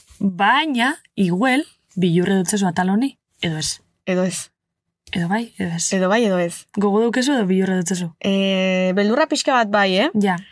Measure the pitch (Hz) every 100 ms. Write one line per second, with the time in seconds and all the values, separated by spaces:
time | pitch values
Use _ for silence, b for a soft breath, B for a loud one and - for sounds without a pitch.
0 | B - 196 180 202 277 320 247 247 330
1 | _ - 185 180 254 254 - _ _ 185
2 | 180 170 180 190 180 208 190 170 180 208
3 | 269 - _ _ 175 156 143 - _ _
4 | - 180 185 - - _ _ _ _ _
5 | - 196 170 214 233 - 180 170 - 190
6 | 185 226 220 180 170 - - 208 202 202
7 | 233 254 254 262 185 190 190 185 175 180
8 | 170 - 202 196 196 190 190 185 185 185
9 | 208 254 320 294 - 254 214 208 196 185
10 | 285 214 196 185 -